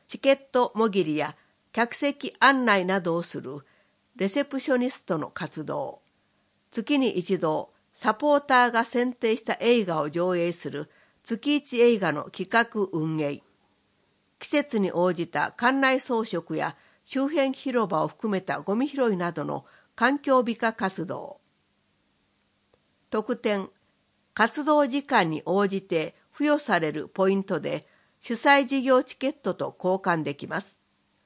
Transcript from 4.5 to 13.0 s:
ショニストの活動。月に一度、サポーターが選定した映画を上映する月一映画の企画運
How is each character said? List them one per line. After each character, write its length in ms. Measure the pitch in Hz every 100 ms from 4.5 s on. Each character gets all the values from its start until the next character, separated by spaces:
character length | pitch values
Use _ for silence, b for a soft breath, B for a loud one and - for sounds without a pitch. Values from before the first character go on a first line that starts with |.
| 269
シ 120 | 311
ョ 40 | 254
ニ 140 | 247
ス 120 | -
ト 160 | - 165
の 120 | 139
活 340 | - 156 -
動。 380 | 147 143 131 - _ _ _ _ _ _ _
月 280 | - 214 294
に 200 | 254 185
一 200 | 175 180
度、 340 | 165 156 - _ _
サ 220 | - 214
ポ 220 | 214 294 285
ー 40 |
タ 260 | 285 254 247
ー 40 |
が 140 | 226
選 280 | 233 240 254
定 240 | 247 226 226
し 80 |
た 120 | - -
映 240 | 226 240
画 160 | 185 160
を 100 | 151
上 260 | 165 180 175
映 160 | 170
す 180 | 170 143
る 200 | 143 156 b b b
月 340 | - 233 285 294
一 240 | - 240
映 180 | 240 226
画 140 | 175
の 180 | 147 -
企 180 | - 185
画 380 | 226 233 220 196
運 280 | 165